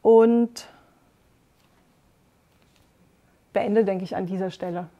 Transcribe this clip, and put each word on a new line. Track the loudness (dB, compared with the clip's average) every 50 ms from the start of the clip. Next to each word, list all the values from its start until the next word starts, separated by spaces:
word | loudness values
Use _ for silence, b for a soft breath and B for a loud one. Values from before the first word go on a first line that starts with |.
und | _ 6 6 6 6 4 4 2 0 -2 -6 -18 -20 b b b b b b b b b b b b b _ _ _ _ _ _ _ _ _ _ _ _ _ _ _ _ _ _ _ _ _ _ _ _ _ _ _ _ _ _ _ _ _ _ _ _ _ _ _ _ _ _ _ _
beende, | -6 -4 -4 0 0 0 0
denke | 0 -2 -6 -8
ich, | -8 -8
an | -8 -8
dieser | -6 -6 -6 -6 -8
Stelle. | -8 -10 -10 -10 -8 -10 -12 -12 _